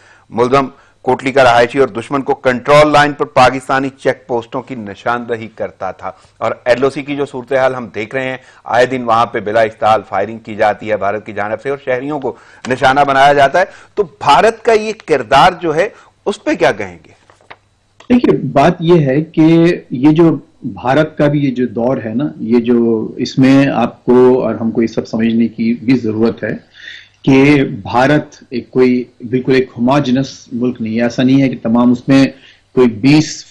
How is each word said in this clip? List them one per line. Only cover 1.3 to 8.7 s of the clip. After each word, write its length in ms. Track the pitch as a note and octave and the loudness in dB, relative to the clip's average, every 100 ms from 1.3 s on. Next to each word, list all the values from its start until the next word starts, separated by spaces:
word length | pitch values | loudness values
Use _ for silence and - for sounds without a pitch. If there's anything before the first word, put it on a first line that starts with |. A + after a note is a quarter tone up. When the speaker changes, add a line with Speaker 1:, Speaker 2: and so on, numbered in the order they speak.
Speaker 1:
का 120 | C3+ | 2
रहायशी 360 | B2 A#2+ A#2+ C#3 | 4 4 2 2
और 100 | B2+ | -2
दुश्मन 320 | G#2+ - C#3 | -2 -8 -6
को 120 | B2+ | -4
कंट्रोल 600 | C3+ C3 A#2+ C3 D3 D3+ | -4 -2 -2 2 4 6
line 200 | D3 D3 | 4 2
पर 120 | C#3 D3 | -2 -2
पाकिस्तानी 640 | D#3+ D#3 C3+ - C3+ C3+ | 2 2 2 -4 -4 -4
चेक 360 | - C3 B2+ - | -6 -4 -4 -4
पोस्टों 340 | A#2+ A2+ C3+ | -8 -6 -10
की 140 | A#2 B2 | -10 -12
निशानदही 760 | G2+ F#2+ B2+ A#2+ A#2 A2+ A2 - | -14 -10 -6 -6 -6 -8 -10 -10
करता 340 | G2 - F#2 | -12 -8 -12
था। 260 | - F#2 - _ - | -10 -14 -16 _ -8
और 220 | A2+ - - | -6 -4 -2
एलओसी 360 | A#2+ C3+ D3 | 0 0 -4
की 120 | C#3 C#3+ | -8 -8
जो 100 | C#3 | -8
सूरत 280 | C3 A#2 | -8 -4
हाल 200 | C3+ C3 | -2 0
हम 180 | B2+ A2 G2+ | -2 -10 -10
देख 200 | A2 C3+ | -8 -6
रहे 100 | C3 | -6
हैं, 140 | B2+ _ _ | -10 _ _
आए 180 | - | -4